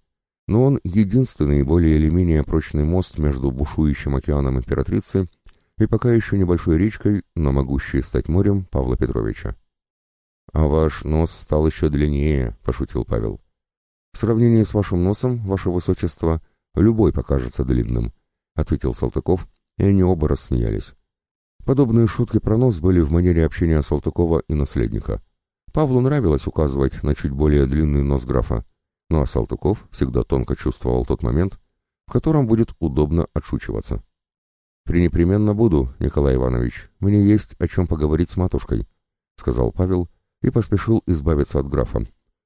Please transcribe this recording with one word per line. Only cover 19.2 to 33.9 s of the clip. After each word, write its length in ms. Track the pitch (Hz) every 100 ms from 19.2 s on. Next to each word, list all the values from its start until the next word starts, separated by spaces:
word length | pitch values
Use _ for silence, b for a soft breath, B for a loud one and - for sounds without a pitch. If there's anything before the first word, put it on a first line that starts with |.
| - 90 - _ _ -
и 60 |
они 200 | 98 98
оба 260 | 90 87 76
рассмеялись. 640 | 69 - 62 57 52 - - _ _ _ _ _ - -
Подобные 420 | 135 127 113 117
шутки 320 | - 117 113
про 180 | - 113
нос 220 | 127 87
были 220 | 90 90
в 100 | 73
манере 340 | 85 90 82 78
общения 360 | - 85 78
Салтыкова 600 | - 73 78 - 85 82 -
и 60 |
наследника. 680 | 76 69 71 57 53 52 52 - _ _ _ -
Павлу 260 | - 151 127
нравилось 480 | 127 147 95 71 -
указывать 560 | - 73 67 67 -
на 120 | 73 69
чуть 160 | 71
более 340 | 67 76 73 67
длинный 380 | 73 78 71
нос 200 | 69 69
графа, 400 | 62 64 64 58 - _ _ _ -
ну 120 | 80
а 40 | -
Салтыков 600 | 64 57 55 78 110 -
всегда 320 | - 65 60
тонко 320 | - 65 62 65
чувствовал 500 | 69 - 62 62 60
тот 160 | 62
момент, 380 | 58 65 95 - _ _ _ _ -
в 40 |
котором 340 | 120 156 156 117
будет 260 | 110 113 -
удобно 480 | 80 65 76 82 -
отшучиваться. 720 | - - - - 52 -